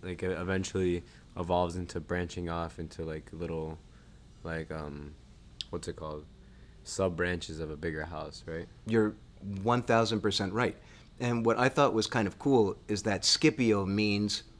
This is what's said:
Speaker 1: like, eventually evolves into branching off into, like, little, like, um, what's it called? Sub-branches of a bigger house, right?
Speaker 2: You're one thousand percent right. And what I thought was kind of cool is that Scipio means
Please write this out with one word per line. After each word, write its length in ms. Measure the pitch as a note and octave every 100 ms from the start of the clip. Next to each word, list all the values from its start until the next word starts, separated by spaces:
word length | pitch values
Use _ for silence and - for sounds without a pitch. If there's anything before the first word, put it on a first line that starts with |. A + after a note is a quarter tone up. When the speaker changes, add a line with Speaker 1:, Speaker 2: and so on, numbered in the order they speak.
Speaker 1:
like, 200 | F2+ F2
eventually 800 | F#2 E2+ F2+ F#2+ F#2+ G2 F#2 F2 - - - -
evolves 380 | F2 F2 F2+ F2
into 240 | F2 F2
branching 500 | D#2 F2 F2 F2+ E2+
off 300 | E2+ E2 -
into, 240 | E2 - D#2+
like, 240 | D#2 -
little, 460 | D#2+ E2+ E2 D#2+ D#2+ - - - - - -
like, 280 | E2+ D#2+ D#2
um, 420 | D#2+ D2+ D2 D2 D2+ - - - - -
what's 180 | F2 E2
it 80 | E2
called? 300 | D#2 D2+ D2+ - - - - -
Sub-branches 760 | - - F#2+ E2+ F2 F2 - D#2
of 100 | D#2
a 60 | D2+
bigger 260 | E2+ D#2 D#2
house, 380 | D#2 D2+ - -
right? 220 | E2 F2 - -
Speaker 2:
You're 280 | A2+ G#2+ - - - G2 G2
one 200 | G2+ A#2+
thousand 380 | A#2 A#2 A2+ A2
percent 320 | G#2 G2 G2
right. 220 | G#2 A#2+ - - - - -
And 260 | B2 A#2+ A2+
what 120 | A2
I 120 | B2+
thought 240 | C#3 C#3+
was 140 | A2 G#2+
kind 200 | B2+ G2+
of 100 | -
cool 380 | C#3 C3 G2+ - -
is 160 | G#2
that 200 | A2 G2 -
Scipio 600 | - D#3 D3+ A#2+ G2+ F#2+
means 580 | G2+ G#2+ G2+ G#2 - -